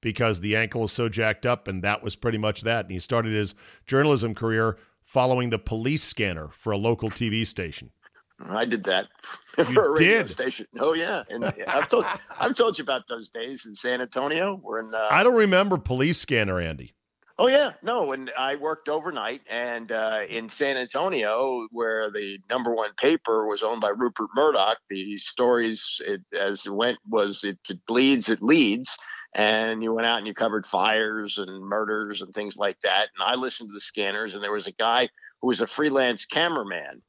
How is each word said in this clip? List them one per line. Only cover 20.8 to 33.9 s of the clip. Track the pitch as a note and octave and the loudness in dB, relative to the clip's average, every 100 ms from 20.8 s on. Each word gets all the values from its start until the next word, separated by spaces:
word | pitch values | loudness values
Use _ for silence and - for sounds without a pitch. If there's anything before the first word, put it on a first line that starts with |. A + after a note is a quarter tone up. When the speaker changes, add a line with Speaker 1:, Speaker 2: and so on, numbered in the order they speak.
| B2 C3+ F3+ E3 G#2+ A2 C3+ B2 A2+ | -2 -2 -2 0 0 0 0 -2 -6
Speaker 2:
where | A#2 A2+ A2 A2 | -4 -2 0 -2
the | G#2 G2+ G2 _ | -4 -8 -10 _
number | B2 A#2+ | -2 0
one | A2+ G#2+ G2+ | -2 -2 0
paper | C3+ D#3+ - A2 G#2+ | 2 2 2 0 2
was | G2+ | -2
owned | G#2+ A#2 | -2 0
by | G#2+ | 0
Rupert | G#2 B2 - G#2+ | 0 -2 -2 -4
Murdoch, | G#2+ D3+ B2+ G2 A#2 _ | 2 4 4 2 0 _
the | G2 F#2+ G2+ | -8 -6 -8
stories, | - - B2 A#2+ A#2 A2 - - - | -8 0 4 4 2 -2 -6 -8 -4
it, | G2+ F#2 F2+ | -6 -6 -2
as | G2 G2+ G2+ | -2 -2 -6
it | |
went, | G2+ A#2 A#2+ G#2 | -2 0 -2 -2
was, | A2 G2+ G2 | 0 0 -2
"If | G2+ F#2 - | -6 -8 -10
it | F#2 - | -12 -2
bleeds, | A#2 C3+ C3+ A2 | 4 6 4 2
it | G#2+ | 0
leads." | G#2 D#3+ A#2+ A2 C3 - - - - | 4 4 6 2 -2 -8 -10 -16 -10
And | - G#2+ A2 A2+ A2 | 0 2 2 0 -2
you | A2+ | -2
went | A2+ A#2 | 0 0
out | A#2 | 0
and | G#2 | -4
you | |
covered | G2+ A2+ G#2 F#2+ | -2 0 0 -2
fires | F#2+ G2 A2 A2 G#2+ G#2 G#2 | 0 2 2 0 -4 -6 -6
and | F#2 F#2+ | -8 -10
murders | F#2+ G#2 G#2+ G#2+ G#2 G#2 | -6 -4 -2 -4 -4 -8
and | F#2+ | -10
things | G2+ G#2 F#2+ | -8 -8 -2
like | G2+ F#2 | -4 -2
that. | G2+ F#2+ G#2+ - | 0 0 0 -2
And | F#2+ | -2
I | |
listened | B2+ B2+ - A2+ | -2 -4 -8 -12
to | |
the | G2+ | -14
scanners, | - | -12